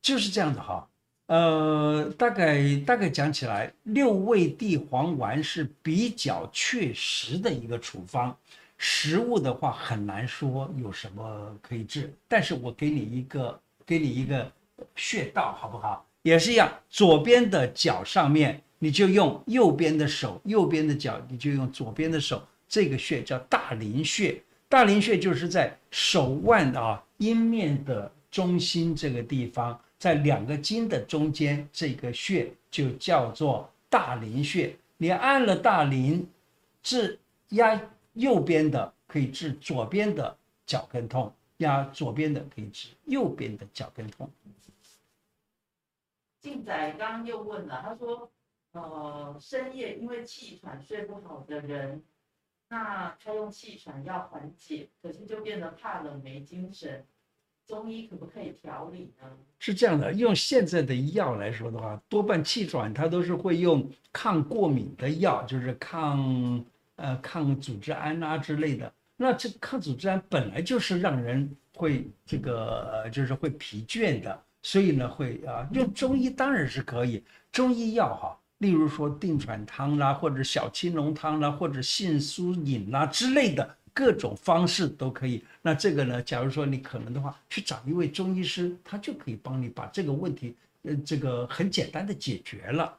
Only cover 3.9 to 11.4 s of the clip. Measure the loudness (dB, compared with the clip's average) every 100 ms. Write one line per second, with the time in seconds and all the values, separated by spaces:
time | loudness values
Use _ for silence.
3.9 | 4 4 4 4 4 4 2 0 0 0
4.9 | 0 0 0 -2 -2 -2 -4 -6 -4 0
5.9 | 2 0 -2 -4 -2 -4 -4 -2 0 -2
6.9 | -2 -4 -4 -4 -2 -2 -4 -6 -8 -8
7.9 | -14 -6 -2 -2 -6 _ -20 _ _ -2
8.9 | 0 2 2 2 2 0 0 -2 -2 -4
9.9 | -4 -4 -4 -6 -4 -4 -4 -6 -8 -8
10.9 | -10 -12 -12 -12 -10